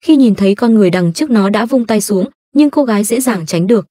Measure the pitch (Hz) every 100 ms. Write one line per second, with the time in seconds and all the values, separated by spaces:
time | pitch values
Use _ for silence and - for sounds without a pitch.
0 | - 302 247 190 196 202 240 220 190 180
1 | 175 165 302 226 196 208 233 269 233 220
2 | - 196 226 _ _ 277 294 302 269 208
3 | 208 233 254 214 160 170 185 226 -